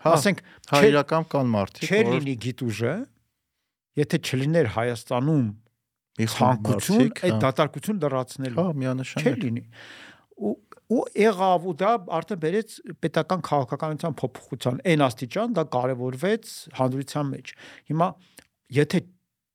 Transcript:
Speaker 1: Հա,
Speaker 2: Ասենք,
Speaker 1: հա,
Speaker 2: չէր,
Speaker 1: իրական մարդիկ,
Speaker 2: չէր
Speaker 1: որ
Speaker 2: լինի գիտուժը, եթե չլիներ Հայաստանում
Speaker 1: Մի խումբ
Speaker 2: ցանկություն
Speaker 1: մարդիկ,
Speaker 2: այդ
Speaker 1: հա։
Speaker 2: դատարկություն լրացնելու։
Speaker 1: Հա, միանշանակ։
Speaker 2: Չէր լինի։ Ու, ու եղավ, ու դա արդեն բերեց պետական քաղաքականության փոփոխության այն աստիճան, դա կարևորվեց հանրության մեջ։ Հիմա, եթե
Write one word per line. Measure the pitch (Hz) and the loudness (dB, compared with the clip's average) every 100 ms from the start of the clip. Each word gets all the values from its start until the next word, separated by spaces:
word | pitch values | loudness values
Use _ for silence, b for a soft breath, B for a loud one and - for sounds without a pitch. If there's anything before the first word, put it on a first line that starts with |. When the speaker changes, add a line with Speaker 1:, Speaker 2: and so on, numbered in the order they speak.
| 156 | 4
Speaker 1:
Հա, | |
Speaker 2:
Ասենք, | 160 196 185 - - | 4 4 0 -6 -20
Speaker 1:
հա, | - 143 | 2 6
Speaker 2:
չէր, | 143 | 8
Speaker 1:
իրական | 147 139 160 160 143 127 | 6 2 -2 0 0 2
մարդիկ, | 110 95 - 156 | 2 0 -4 0
Speaker 2:
չէր | 196 233 | 2 4
Speaker 1:
որ | 175 | 2
Speaker 2:
լինի | 139 123 | -2 -4
գիտուժը, | 117 120 123 101 117 185 277 _ _ _ _ _ _ _ _ - | -6 -4 -6 -2 -4 -4 -10 _ _ _ _ _ _ _ _ -4
եթե | 147 170 | -2 -2
չլիներ | - 131 139 165 127 | -2 -2 0 2 2
Հայաստանում | 110 120 117 - 123 139 156 113 104 _ _ _ _ _ - | 0 -4 -4 -4 -2 2 2 0 -4 _ _ _ _ _ -4
Speaker 1:
Մի | 113 | -4
խումբ | - 127 123 | 2 2 2
Speaker 2:
ցանկություն | 107 104 - 208 | 0 0 2 4
Speaker 1:
մարդիկ, | 247 - | 4 2
Speaker 2:
այդ | 180 | 0
Speaker 1:
հա։ | 110 | 2
Speaker 2:
դատարկություն | 135 131 147 147 190 214 | 0 2 -2 -2 -6 -2
լրացնելու։ | 147 131 127 - 131 117 | -2 -2 -4 -8 -6 -2
Speaker 1:
Հա, | 185 | -2
միանշանակ։ | 147 131 131 131 - 156 | -2 -2 -4 -6 -4 -4
Speaker 2:
Չէր | - | -2
լինի։ | 143 113 - B B B B B B - | -2 -4 -8 B B B B B B -8
Ու, | 208 - _ - _ | -6 -6 _ -20 _
ու | 233 - | -2 -2
եղավ, | - 214 180 190 180 180 | 2 2 4 2 2 0
ու | 156 | -2
դա | 190 233 175 | 0 0 -2
արդեն | 165 170 202 | -6 -4 -4
բերեց | 156 202 214 - - 165 | -2 -2 -6 -14 -18 -6
պետական | 160 165 151 185 | -2 -2 0 -2
քաղաքականության | - 147 131 143 156 151 170 123 | 0 0 0 -4 -4 -4 -6 -4
փոփոխության | 127 - - 135 127 127 | -6 -8 -14 -4 -4 -2
այն | 185 156 135 | 2 4 4
աստիճան, | - 123 180 240 | 0 -6 -4 -2
դա | 196 156 | -2 -2
կարևորվեց | 127 127 123 127 127 180 226 - - - | -2 -2 -2 -4 -4 -2 -2 -4 -18 -16
հանրության | - 131 131 135 147 143 | -2 -2 0 -6 -4 -4
մեջ։ | 127 - - B B | -6 -12 -20 B B
Հիմա, | _ 151 180 165 B B _ _ _ | _ -2 0 -2 B B _ _ _
եթե | 139 147 180 - _ _ _ _ | 0 2 0 -4 _ _ _ _